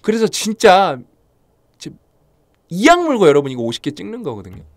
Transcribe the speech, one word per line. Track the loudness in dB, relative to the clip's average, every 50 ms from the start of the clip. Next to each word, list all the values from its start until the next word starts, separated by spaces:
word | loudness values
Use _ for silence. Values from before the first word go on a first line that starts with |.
그래서 | _ -2 -2 0 -2
진짜 | -2 -4 -6 -8 -8 -6 _ 4 6 6 6 4 0 -4 -8 -12 _ _ _ _ _ _ _ _ _ _ _ _ _ _
이제 | _ -20 -20 -20 _ _ _ _ _ _ _ _ _ _ _ _ _ _ _
이악 | -8 0 4 4 4 4 2
물고 | -2 0 4 4
여러분 | 4 4 4 0 -2
이거 | -8 -6 -6
오십 | -6 -6 -8
개 | -10 -10
찍는 | -10 -10 -14 -14 -14 -12 -12
거거든요. | -12 -12 -12 -16 -18 -20 -20 -20 _ _